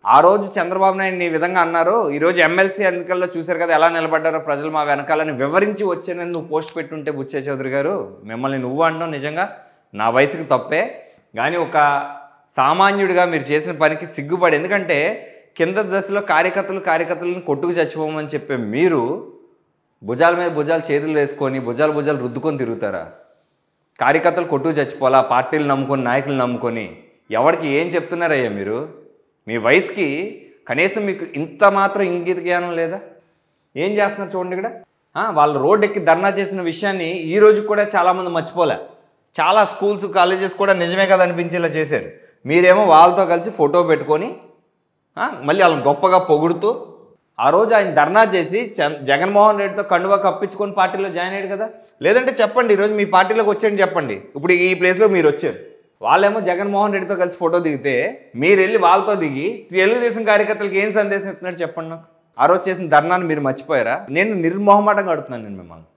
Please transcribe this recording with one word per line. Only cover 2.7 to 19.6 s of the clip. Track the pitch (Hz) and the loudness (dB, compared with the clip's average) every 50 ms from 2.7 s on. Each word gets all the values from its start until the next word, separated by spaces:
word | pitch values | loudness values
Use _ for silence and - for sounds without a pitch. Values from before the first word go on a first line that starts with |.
| 190 202 208 | 0 -2 -2
ఎన్నికల్లో | 185 175 175 170 175 185 180 180 175 175 | -2 -2 -2 -6 -4 -4 -4 -4 -4 -6
చూశారు | 165 160 165 175 160 | -8 -6 -4 -2 -2
కదా | 175 170 165 | 0 2 4
ఎలా | 151 165 170 | 4 4 4
నిలబడ్డారో | 170 165 160 156 160 160 156 165 160 160 | 2 0 -2 0 -2 0 0 -2 -2 -2
ప్రజలు | 151 151 143 139 147 156 | -4 -4 -4 -4 -4 -4
మా | 156 156 147 | -2 -2 0
వెనకాలని | 147 143 139 139 143 160 151 156 156 | 0 -2 -2 0 -2 -2 0 0 -4
వివరించి | 143 123 135 143 156 190 202 208 208 196 214 | -2 -4 -4 0 0 0 0 0 -2 -4 -2
వచ్చానని | 185 175 - - 190 175 175 170 175 | -4 -4 -4 -6 -10 -8 -8 -6 -6
నువ్వు | 175 165 - | -6 -8 -6
పోస్ట్ | 170 151 160 156 - - | -4 -6 -6 -6 -6 -10
పెట్టుంటే | 165 151 - 156 156 143 156 | -10 -10 -8 -10 -8 -8 -6
బుచ్చయ్య | 147 135 135 135 - 143 135 143 | -6 -6 -8 -8 -8 -8 -6 -6
చౌదరి | 139 131 131 131 | -6 -6 -6 -4
గారు, | 131 139 139 165 202 180 113 104 - - - | -4 -2 -2 -2 -4 -4 -8 -10 -14 -20 -14
మిమ్మల్ని | 104 113 117 131 135 139 135 | -12 -10 -6 -4 -4 -4 -4
నువ్వు | 127 123 131 147 165 | -6 -6 -2 0 0
అనడం | 165 156 160 170 165 | 0 0 -2 -8 -8
నిజంగా | 151 139 135 151 151 165 190 202 - - - _ _ _ _ _ - | -6 -8 -8 -6 -4 -4 -6 -6 -8 -18 -20 _ _ _ _ _ -6
నా | 104 107 117 | -2 0 2
వయసుకు | 117 131 143 139 - 160 156 | 2 2 2 0 -4 -8 -2
తప్పే, | 135 143 123 - - 151 165 214 247 - - - - _ _ _ _ - | -2 -2 -2 0 -2 -2 -2 -2 -4 -8 -16 -20 -20 _ _ _ _ -6
కానీ | 110 120 147 170 | -4 -4 -2 -2
ఒక | 175 165 - - 151 147 147 143 139 143 - - - - - _ _ _ _ _ | -4 -4 -2 2 2 2 2 2 -2 -4 -8 -14 -18 -20 -20 _ _ _ _ _
సామాన్యుడిగా | - 131 139 160 185 196 196 196 202 196 185 185 180 180 | 0 2 2 4 4 2 2 2 0 0 0 2 2 2
మీరు | 180 165 151 131 | 2 0 -4 -2
చేసిన | 127 147 151 151 180 | -2 -2 -2 -2 -4
పనికి | 170 143 160 156 160 156 175 | -2 0 0 0 0 -2 -10
సిగ్గుపడి, | 160 - - 143 143 175 180 180 170 151 | -12 -10 -10 -6 -6 -2 2 2 2 2
ఎందుకంటే | 147 165 185 208 196 185 165 165 143 151 185 220 - - - - - _ _ _ | 2 0 -2 -2 -2 0 0 0 0 0 -2 -4 -6 -12 -20 -20 -20 _ _ _
కింద | - 165 170 190 | -4 -2 -2 0
దశలో | 208 214 185 190 196 190 196 196 208 | -4 -4 -2 -4 -4 -4 -4 -6 -6
కార్యకర్తలు | 202 202 165 156 170 185 175 196 196 202 196 190 | -2 0 2 2 2 2 0 -2 -4 -4 -8 -6
కార్యకర్తలను | - 185 160 165 170 160 175 170 175 175 180 180 | -2 -2 -2 -2 -2 -4 -6 -6 -4 -6 -6 -6
కొట్టుకు | 180 - 143 139 175 175 175 | -4 -4 -4 -2 -2 -2 0
చచ్చిపోమని | 170 160 - - 156 156 151 156 156 151 | 0 -2 -2 -2 -6 -6 -6 -6 -8 -8
చెప్పే | 143 143 139 - - 135 | -6 -8 -10 -6 -6 -6
మీరు | 120 117 104 110 139 175 185 165 135 117 123 156 - - - - - _ _ _ _ | -6 -4 -4 0 0 2 2 2 0 0 -2 -6 -8 -10 -16 -20 -20 _ _ _ _